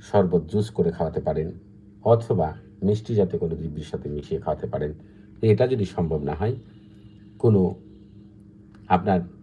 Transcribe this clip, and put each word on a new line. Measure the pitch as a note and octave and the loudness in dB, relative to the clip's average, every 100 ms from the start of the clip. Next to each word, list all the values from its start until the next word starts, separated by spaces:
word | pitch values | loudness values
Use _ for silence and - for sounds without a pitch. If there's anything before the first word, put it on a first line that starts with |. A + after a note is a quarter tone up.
| - | -2
শরবত | G#2 F2+ E2+ D#2 | 2 4 2 0
জুস | G#2 G2+ | -2 -2
করে | - E2+ | 0 -2
খাওয়াতে | - E2 D#2 | 0 -4 -4
পারেন, | D2 D2+ D#2+ - - - - - | -4 -2 -4 -8 -18 -20 -20 -6
অথবা | - A#2 - F#2 D#2 - - - | 2 2 4 0 0 -4 -14 -4
মিষ্টি | F#2+ G#2+ - | 0 0 0
জাতীয় | A2 F#2 E2 | 0 2 0
কোনো | E2+ D#2 | -4 -4
দ্রব্যের | D#2+ D2+ D2+ | -6 -8 -8
সাথে | D2 D2+ | -10 -8
মিশিয়ে | D2 - D#2+ | -8 -6 -6
খাওয়াতে | D#2 E2 - | -4 -4 -4
পারেন। | - D2+ D2+ - - - - | -4 -6 -8 -16 -20 -20 -2
এটা | A2+ G#2 - | 4 4 4
যদি | B2+ F#2+ | 2 -2
সম্ভব | - E2 D#2 | -2 -2 0
না | C#2+ D2 | -2 -2
হয়, | G#2 A#2+ - - - - - - - - | -2 -4 -8 -20 -20 -20 -20 -20 -20 -2
কোনো | A#2+ G2+ F2+ - - - - - - - - - - - - | 4 4 4 -2 -16 -20 -20 -20 -20 -20 -20 -20 -20 -14 -2
আপনার | F#2 G2+ F#2 F2 - | 0 2 0 0 -12